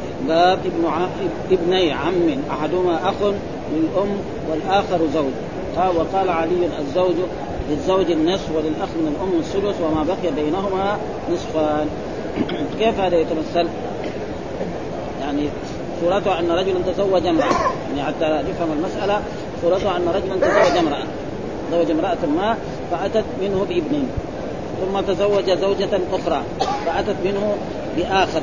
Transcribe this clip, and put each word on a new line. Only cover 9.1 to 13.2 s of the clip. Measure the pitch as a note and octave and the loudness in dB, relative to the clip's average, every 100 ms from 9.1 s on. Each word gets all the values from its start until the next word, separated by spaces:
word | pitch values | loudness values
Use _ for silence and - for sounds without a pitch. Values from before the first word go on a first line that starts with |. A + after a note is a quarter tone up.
| D3 | 0
الأم | F#3+ E3+ | 0 0
السدس | D3 G3 G3+ F#3+ | 0 0 0 0
وما | E3 D#3 | 0 2
بقي | D3+ F#3+ F3 C#3+ | 0 0 0 0
بينهما | D3+ F#3 G3+ F#3+ G3 G#3 - - - | 0 0 0 0 0 0 -4 -4 -2
نصفان". | E3+ - D#3 D3+ D3+ D3+ - - - - | -2 0 0 2 2 -2 -4 -6 -6 -4
<clears throat> | - - - D3+ - | -2 -2 -2 -2 2
كيف | A3 G3 | 2 4
هذا | F#3+ | 4
يتمثل؟ | F3 | 4